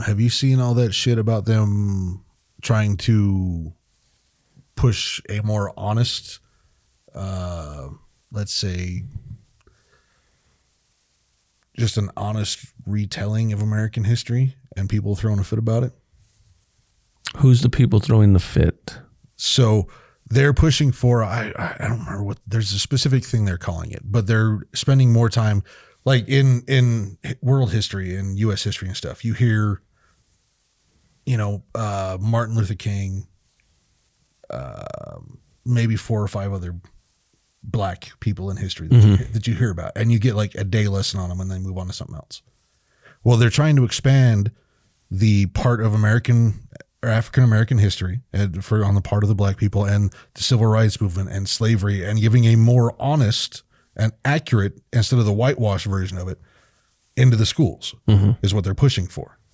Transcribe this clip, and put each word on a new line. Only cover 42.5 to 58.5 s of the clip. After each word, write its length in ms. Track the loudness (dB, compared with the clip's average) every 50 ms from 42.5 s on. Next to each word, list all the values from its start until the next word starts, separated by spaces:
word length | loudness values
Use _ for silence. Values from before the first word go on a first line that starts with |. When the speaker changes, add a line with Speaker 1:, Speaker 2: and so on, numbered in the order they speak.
| _ _ _ _ _ _ _ _ _ _ _ -20 _ _ 2
Speaker 1:
Well, 120 | 2 4
they're 140 | 4 4 4
trying 260 | 2 2 2 4 4
to 80 | 4 2
expand 640 | 2 0 -2 2 4 4 6 6 4 4 2 0 -2 -6 _ _ _ _ _ _ _ _ _ _ -8
the 360 | -2 0 2 4 4 4 2
part 340 | 0 0 0 0 0 0 2
of 140 | 2 2 2
American 720 | 2 2 4 2 2 2 2 2 4 4 2 0 -2 -8 -20 -20 -20 -20 _ _ _ -4
or 40 | -2
African 360 | 0 0 -2 0 2 2 4
American 340 | 4 4 4 2 2 2 2
history 420 | 2 2 2 -2 -4 -6 -6 -6 -8 _
and 320 | -4 -2 -2 -2 -4 -6 -4
for, 200 | -2 0 0 2
on 100 | 2 2
the 60 | 0
part 220 | 0 0 0 0 2
of 40 | 2
the 60 | 2
black 220 | 2 0 0 0
people 280 | 0 -2 0 0 0 0
and 280 | 0 2 2 0 0 -2 -6 -18 _ -10
the 80 | -4
civil 240 | 0 2 2 4 4
rights 340 | 4 4 4 4 2 2 0
movement 300 | -2 -2 -2 -4 -6 -4
and 180 | -6 -6 -6 -4
slavery 560 | -4 -2 0 2 2 2 0 -2 -2 -2 -4
and 160 | -2 0 0
giving 240 | 2 4 4 6 6
a 100 | 6 6
more 380 | 6 6 6 6 4 4 2 0 -2
honest 600 | -2 0 2 2 2 2 0 -2 -4 -8 -10 -14 -20 _ _ _ _ _ -6
and 160 | -2 -2 -2 -2 _ -2
accurate 560 | -2 -2 -2 -2 0 0 0 0 -2 -4 -10 _ _
instead 260 | -2 0 0 2 2 2
of 60 | 2
the 80 | 2
whitewash 520 | 2 2 2 0 0 0 0 0 0 -2 -2
version 320 | -2 -2 -2 -2 -4 -6
of 120 | -8 -8 -8
it 120 | -10 -12 _ _ _ _ _ _ _ _ _ _ _ _ _ _ _
into 200 | 4 4 6 6
the 80 | 4 2
schools 480 | 2 2 0 0 0 0 -4 -12 -16 -16 -4 _ 4
Speaker 2:
Mm-hmm. 240 | 4 4 4 4 2 2
Speaker 1:
is 120 | 0 0